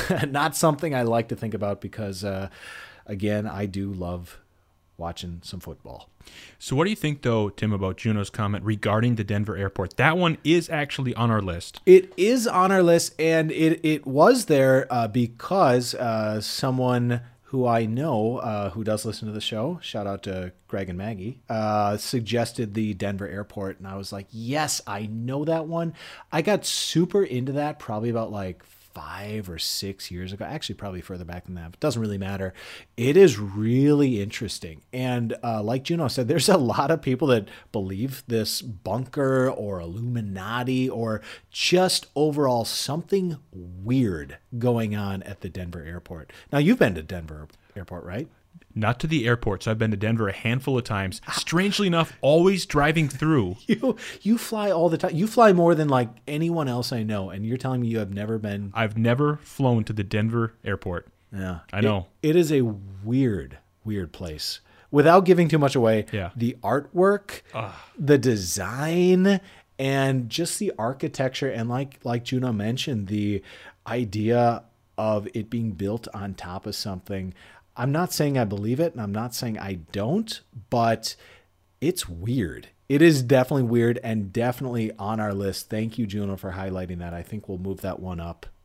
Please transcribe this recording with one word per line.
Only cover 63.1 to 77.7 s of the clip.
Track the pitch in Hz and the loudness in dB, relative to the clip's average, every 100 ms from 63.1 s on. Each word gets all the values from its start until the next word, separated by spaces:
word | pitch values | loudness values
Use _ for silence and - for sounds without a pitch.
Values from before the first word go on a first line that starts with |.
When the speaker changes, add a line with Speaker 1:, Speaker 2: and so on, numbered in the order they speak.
| 127 131 95 67 69 _ _ | 2 2 0 -4 -16 _ _
Speaker 1:
weird | 107 101 85 | -6 -6 -6
place. | - 87 76 - - _ _ - | -8 -12 -8 -8 -10 _ _ -2
Without | 143 151 180 | 4 10 8
giving | 180 175 165 | 8 6 6
too | 156 | 4
much | 139 | 4
away, | 139 113 110 101 | 4 4 4 0
Speaker 2:
Yeah. | 107 87 - | -4 -6 -2
Speaker 1:
the | 117 - | -4 -2
artwork, | 98 135 143 175 190 202 - - - | 0 -2 -2 2 4 4 -2 -18 -12
Speaker 2:
Ugh. | - 104 95 - 269 | -10 -10 -12 -20 -4
Speaker 1:
the | 143 147 | 4 6
design, | 123 107 90 98 92 123 151 180 180 185 190 190 - - _ - | 6 2 0 -4 -6 -4 -2 2 4 6 6 2 -2 -20 _ -4
and | 135 139 135 135 117 | -2 2 2 0 -2
just | - 170 - | -4 -4 -2
the | 202 - | -4 -2
architecture, | 113 135 156 - 131 - 139 | -4 -4 -6 -2 -2 -2 -4
and | 117 117 | -2 -2
like, | 123 139 - | -4 -4 -8
like | 123 120 | -4 -4
Juno | 123 127 127 | -2 -2 0
mentioned, | 107 104 131 - 113 98 | -2 -2 -2 -2 -4 -2
the | 104 104 101 - - - - - | -2 0 -2 -6 -20 -20 -18 -8
idea | 120 123 101 104 120 120 117 - _ _ - | -4 -4 -2 2 4 4 2 -6 _ _ -4
of | 110 107 101 | -2 0 -2
it | 117 107 | -8 -6
being | 117 113 | -4 -4
built | 90 98 117 - | -4 -4 -4 -8
on | 104 98 | -10 -10
top | 92 87 92 107 | -10 -12 -10 -8
of | |
something. | - 107 90 - 98 92 - - - _ | -8 -8 -8 -8 -8 -8 -10 -20 -20 _